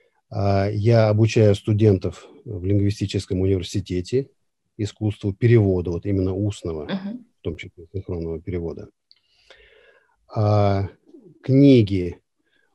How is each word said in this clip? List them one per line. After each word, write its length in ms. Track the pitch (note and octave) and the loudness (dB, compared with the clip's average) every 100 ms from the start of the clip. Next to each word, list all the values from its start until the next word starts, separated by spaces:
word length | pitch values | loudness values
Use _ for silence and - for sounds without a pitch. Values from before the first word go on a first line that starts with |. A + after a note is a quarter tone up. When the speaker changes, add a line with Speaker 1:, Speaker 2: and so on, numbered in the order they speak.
| _ _ _ | _ _ _
Speaker 1:
А, 360 | A2 G2+ G2 G2 | -4 0 0 0
я 400 | G#2+ A2 A2+ A2 | 0 4 4 4
обучаю 460 | G#2+ A2+ A#2 G#2+ G2+ | 4 2 4 4 4
студентов 720 | - G#2 A2 F#2+ F2 - - - - | 0 2 4 4 0 -10 -18 -20 -14
в 200 | F2 F#2 | -8 -2
лингвистическом 760 | G2+ G2+ G2 G2+ G2 - F#2+ | 0 0 -2 -4 -4 -4 -2
университете 880 | F#2+ F#2+ F2 G#2 F2 F2+ F2+ B2+ C#3 _ _ _ _ - | 0 -2 -2 -6 -4 -6 -2 -4 -4 _ _ _ _ -8
искусству 560 | G2+ - G#2+ - G#2 | -8 -4 -6 -4 -6
перевода, 580 | F#2+ A#2+ A#2 G2+ F2+ F2 | 0 4 4 4 0 -2
вот 140 | E2+ G2+ | -6 -4
именно 280 | F#2+ F#2 | -2 -2
устного, 520 | F#2+ G#2 - F2 D#2 D2 | -2 -4 -6 -8 -8 -8
Speaker 2:
Мгм. 400 | F#3+ G3 B3 - _ | -8 -8 -14 -18 _
Speaker 1:
в 40 | |
том 120 | F2+ - | -10 -10
числе 280 | G2 - E2 | -14 -20 -14
синхронного 480 | F#2+ - F2 E2 D#2+ | -12 -8 -8 -8 -10
перевода. 480 | E2+ F2 E2 C#2+ - _ _ _ _ _ _ - _ _ _ _ _ _ _ | -8 -8 -8 -10 -16 _ _ _ _ _ _ -20 _ _ _ _ _ _ _
А, 560 | A2 G#2 G#2 G2+ G2 G2 - _ - - _ | -4 0 2 2 0 -4 -10 _ -20 -20 _
книги. 800 | - C3+ C#3 B2+ G2 G2 F2 - _ _ _ _ _ | 0 4 6 6 4 -2 -4 -8 _ _ _ _ _